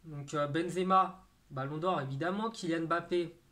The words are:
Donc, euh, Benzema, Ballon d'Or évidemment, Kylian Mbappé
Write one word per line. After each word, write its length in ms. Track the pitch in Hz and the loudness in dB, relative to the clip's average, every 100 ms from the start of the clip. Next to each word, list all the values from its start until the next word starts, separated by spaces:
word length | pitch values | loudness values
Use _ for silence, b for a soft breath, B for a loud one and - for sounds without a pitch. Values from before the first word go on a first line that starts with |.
Donc, 280 | 160 147 139 | -10 -10 -4
euh, 140 | 151 143 | -2 0
Benzema, 800 | 156 175 170 185 190 185 - - _ _ | 0 0 -2 6 6 6 -2 -20 _ _
Ballon 260 | 135 139 156 | -6 -4 -2
d'Or 240 | 180 165 | 0 0
évidemment, 480 | 135 135 165 202 220 | -2 -2 -2 0 -4
Kylian 380 | 226 170 165 160 | -4 -2 0 0
Mbappé 520 | 170 170 175 160 - _ | -2 2 0 0 -8 _